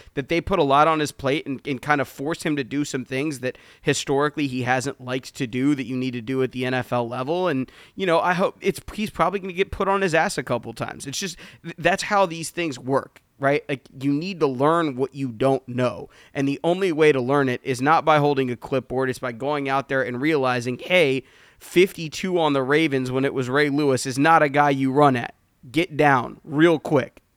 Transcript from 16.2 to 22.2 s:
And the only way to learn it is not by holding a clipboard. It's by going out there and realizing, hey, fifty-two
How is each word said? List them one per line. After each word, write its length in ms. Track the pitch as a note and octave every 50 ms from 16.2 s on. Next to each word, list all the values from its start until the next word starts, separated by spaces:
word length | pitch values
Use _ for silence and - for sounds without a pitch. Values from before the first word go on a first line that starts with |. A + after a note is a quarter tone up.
| - _ _
And 140 | C3+ C#3
the 120 | C#3 C#3+ C#3 -
only 280 | E3 F3 F#3 G3 F#3
way 200 | D#3 D3 D#3 D3+
to 100 | C#3+ C3+
learn 280 | A#2+ B2 C#3+ D3 C3+ C3
it 120 | B2 A#2+ -
is 200 | - C3 A2+ C3
not 200 | C#3+ D#3+ D#3+ D3
by 140 | D#3+ D#3
holding 320 | D3 C#3+ D3 C#3+ C3+ C3+ B2
a 60 | B2
clipboard. 560 | - - - C#3 C3 A#2 _ B2+ B2+ C3 B2+
It's 80 | B2 -
by 120 | - B2+
going 380 | A#2+ A2 C3 C#3+ D3+ D3 C#3 C3+
out 200 | C3+ C#3 C3+ -
there 120 | C#3 C3+
and 180 | B2+ B2 B2 B2
realizing, 600 | C#3 D#3 D#3+ C#3+ C3 B2+ B2 B2 A#2 B2+ B2 -
hey, 440 | - - F3+ F#3 D#3+ C3+ C3 C3 - _ _ _ - _ _ _
fifty-two 800 | - - - F3 F#3 F#3 - - E3 D3+ - -